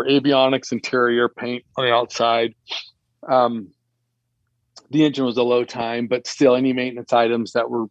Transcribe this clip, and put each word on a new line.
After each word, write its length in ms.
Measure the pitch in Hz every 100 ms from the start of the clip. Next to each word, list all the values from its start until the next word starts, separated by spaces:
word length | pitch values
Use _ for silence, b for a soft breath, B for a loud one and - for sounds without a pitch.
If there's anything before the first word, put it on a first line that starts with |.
| 135
avionics, 600 | 139 135 135 131 135 -
interior, 560 | 120 - 127 120 120 120
paint 360 | - 120 123 - -
on 100 | 127
the 60 |
outside. 600 | 117 120 - 117 117 117 - - B B _ _ _ -
Um, 420 | 131 120 117 92 _ _ _ _ _ _ _ _ _ _ - -
the 120 | 143
engine 220 | 151 139 127
was 120 | 117
a 60 |
low 200 | 123 123 117
time, 420 | 123 117 120 117
but 200 | 123 -
still 280 | - 139 123
any 160 | 131
maintenance 400 | 127 127 120 120
items 420 | 120 117 117 110
that 160 | 120 117
we're 180 | 120 110